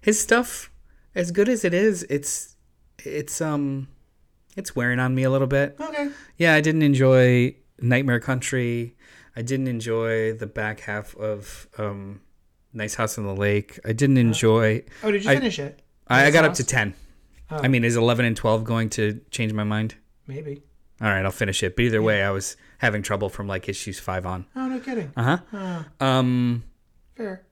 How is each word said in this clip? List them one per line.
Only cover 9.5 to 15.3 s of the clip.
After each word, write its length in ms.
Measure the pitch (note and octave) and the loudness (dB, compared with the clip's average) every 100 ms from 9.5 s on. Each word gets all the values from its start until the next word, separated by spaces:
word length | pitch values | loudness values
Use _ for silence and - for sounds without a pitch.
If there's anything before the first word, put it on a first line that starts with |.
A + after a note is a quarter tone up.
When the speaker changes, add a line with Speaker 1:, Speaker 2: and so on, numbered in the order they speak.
| C3+ C3 | -2 -2
Speaker 1:
enjoy 640 | A#2 A2 A2+ A2+ A2+ A2 | -4 -2 -2 0 0 0
the 120 | A2+ A#2 | -2 -8
back 320 | - G#2+ G#2+ | -6 -6 -6
half 340 | - G#2 G#2 - | -8 -8 -10 -8
of, 520 | G#2+ G#2 G2+ - - - | -6 -6 -10 -18 -20 -10
um, 420 | G#2 G2+ G2 G2+ _ _ _ _ _ | -8 -8 -12 -16 _ _ _ _ _
Nice 240 | A2+ G#2+ - | -10 -8 -4
House 200 | A2 - | -4 -4
on 60 | |
the 100 | G2+ | -6
Lake. 440 | G2 G2+ G#2 G2+ - | -2 0 0 -2 -12
I 80 | - | -6
didn't 240 | A2+ C#3 C3+ | 0 4 6
Speaker 2:
Huh? 40 | |
Speaker 1:
enjoy. 600 | A#2 G#2 A2+ A2+ A2 A2 - - | 4 4 4 4 4 0 -6 -6
Speaker 2:
Oh, 80 | G#3+ | -2
did 120 | G3+ | 0
you 60 | G3+ | 2